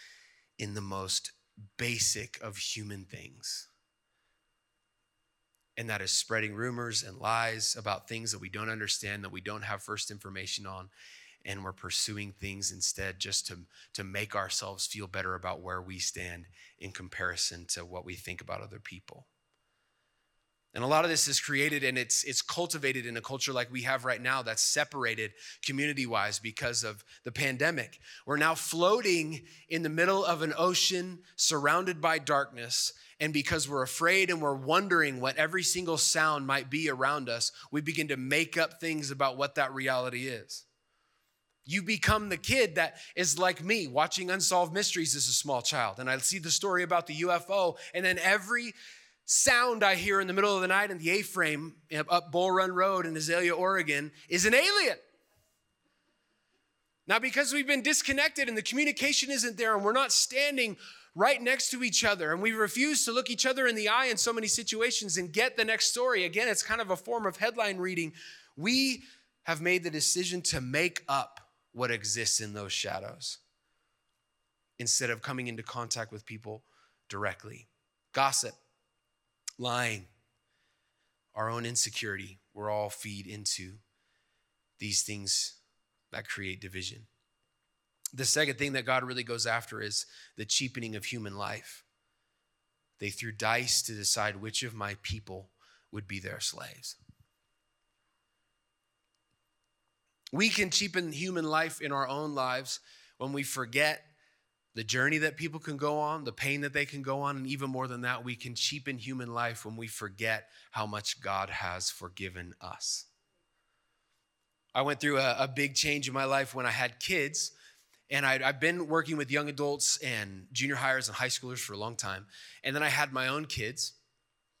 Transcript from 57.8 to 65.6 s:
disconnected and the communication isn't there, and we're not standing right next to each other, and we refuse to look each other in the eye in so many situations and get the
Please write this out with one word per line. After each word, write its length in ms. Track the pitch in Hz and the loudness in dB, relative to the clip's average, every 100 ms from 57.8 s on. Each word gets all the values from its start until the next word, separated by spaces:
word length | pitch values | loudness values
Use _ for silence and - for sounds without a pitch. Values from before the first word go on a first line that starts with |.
disconnected 680 | 247 302 - 277 311 - 262 | 4 4 4 4 4 4 0
and 80 | 220 | 0
the 40 | |
communication 720 | - 247 294 285 277 285 262 | 0 2 2 2 2 2 2
isn't 240 | 269 240 202 | 0 0 0
there, 220 | 220 214 | 2 4
and 80 | 202 | 4
we're 80 | |
not 180 | 254 254 | 4 4
standing 640 | - - 254 294 269 233 185 - - - 165 | 4 4 4 2 4 0 -2 -12 -20 -12 4
right 260 | 226 262 | 4 6
next 300 | 240 262 - | 2 0 0
to 140 | 254 247 | 0 2
each 180 | - | 4
other, 300 | 226 202 156 | 4 4 2
and 80 | 170 | 2
we 100 | 220 | 2
refuse 540 | 220 214 240 285 294 - | 2 2 2 2 2 2
to 80 | |
look 160 | 233 254 | 0 0
each 160 | 233 262 | 2 2
other 200 | 262 254 | 4 2
in 100 | 220 | 4
the 120 | 208 | 4
eye 200 | 233 262 | 4 4
in 100 | 220 | 2
so 160 | 240 | 0
many 140 | 226 214 | 0 0
situations 720 | 220 - 220 240 240 208 170 | 0 0 0 2 0 0 -2
and 140 | 180 | 0
get 240 | 156 254 | 2 2
the 80 | 240 | 2